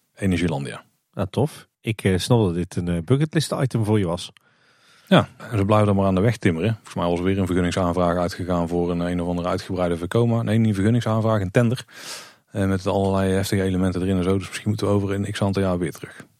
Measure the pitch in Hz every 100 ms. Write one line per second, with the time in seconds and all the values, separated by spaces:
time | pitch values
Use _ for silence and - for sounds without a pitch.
0 | _ - 98 85 87 71 69 57 - _
1 | _ - 95 107 143 - - _ 117 107
2 | 101 90 - 120 95 85 87 - 87 85
3 | 80 135 156 165 - - 135 117 104 107
4 | 87 87 - - _ _ _ _ _ _
5 | - 175 - - - 104 98 107 104 98
6 | 98 92 117 110 95 80 107 110 - 92
7 | 87 87 92 98 90 90 87 92 87 87
8 | 87 90 85 - 87 87 85 87 87 87
9 | 87 90 85 87 87 92 - 90 87 85
10 | 90 117 117 117 113 113 110 95 104 120
11 | 113 110 110 110 92 123 117 127 - -
12 | - - - - _ 104 95 95 95 98
13 | 98 95 95 95 95 98 95 90 95 87
14 | 92 92 90 98 92 - 104 104 101 101
15 | 98 98 98 107 101 98 95 90 87 -
16 | - - - _